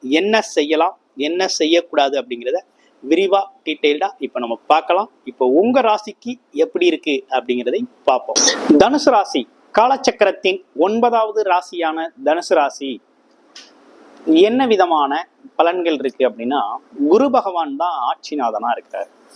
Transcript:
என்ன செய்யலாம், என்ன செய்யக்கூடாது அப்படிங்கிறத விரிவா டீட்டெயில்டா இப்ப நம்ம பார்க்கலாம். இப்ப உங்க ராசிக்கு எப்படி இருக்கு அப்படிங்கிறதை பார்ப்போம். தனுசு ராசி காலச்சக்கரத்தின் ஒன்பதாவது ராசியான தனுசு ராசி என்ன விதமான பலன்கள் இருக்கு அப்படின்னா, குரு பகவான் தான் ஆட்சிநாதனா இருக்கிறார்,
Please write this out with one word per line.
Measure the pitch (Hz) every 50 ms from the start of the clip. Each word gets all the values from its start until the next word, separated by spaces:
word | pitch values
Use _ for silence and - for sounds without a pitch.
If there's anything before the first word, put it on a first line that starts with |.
| - 127 143 160
என்ன | 190 208 220 220 208 - -
செய்யலாம், | 170 147 151 156 156 170 185 - - _ _ _ 131 143 156
என்ன | 170 180 190 185 - -
செய்யக்கூடாது | - 160 165 170 170 - 160 151 139 139 143 135 120
அப்படிங்கிறத | 127 123 117 120 127 147 120 - _ _ _ _ _ _ _ 123 135
விரிவா | 160 180 196 180 190 196 196 - - _ -
டீட்டெயில்டா | 160 151 - - 147 147 147 185 196 - - 143
இப்ப | 123 - 123 120
நம்ம | 113 117 - _ -
பார்க்கலாம். | 151 160 160 - 175 190 220 - _ _ - 127
இப்ப | - - 127 127 135 165
உங்க | 202 240 247 277 233 220
ராசிக்கு | 214 208 - 214 196 _ - 233 254 - _ _ - 143 160
எப்படி | - - 175 175 175
இருக்கு | 160 151 - 156 139 135 - - 131 127
அப்படிங்கிறதை | 120 123 123 123 117 123 151 220 247 - _ _ _ -
பார்ப்போம். | 127 123 - - 110 - - - - - - - 147 143
தனுசு | 190 240 285 294 - 285 247
ராசி | 208 - - - 135 113 - _ _ _ _ - 208
காலச்சக்கரத்தின் | 233 254 269 254 262 247 - - 208 190 185 - - 190 190 185 - _ - - 165
ஒன்பதாவது | 196 220 233 226 240 233 226 220 214 208 220 208 190
ராசியான | 175 180 180 - 180 170 165 160 160 165 165 165 - 127 135 147
தனுசு | 156 170 170 - 190 160
ராசி | 143 135 - - 143 135 120 98 _ _ _ _ _ _ _ _ _ _ - - - - _ _ _ _ - - - - - - - - 160 165 190 214
என்ன | 240 262 269 233
விதமான | 220 185 180 175 165 151 143 139 143 160 175 - _ _ - - _ -
பலன்கள் | 160 170 180 180 170 170 156 131
இருக்கு | 127 131 - - 131 120
அப்படின்னா, | 107 110 117 123 139 117 104 104 117 135 - _ - 139 143 151
குரு | 175 226 277 277 247
பகவான் | 240 - 196 180 170 160 147 139 143 170
தான் | 175 165 135 120 131
ஆட்சிநாதனா | 165 - - - 151 147 123 113 107 104 113 120 113
இருக்கிறார், | 90 - _ - 95 90 - _ _ _ _ -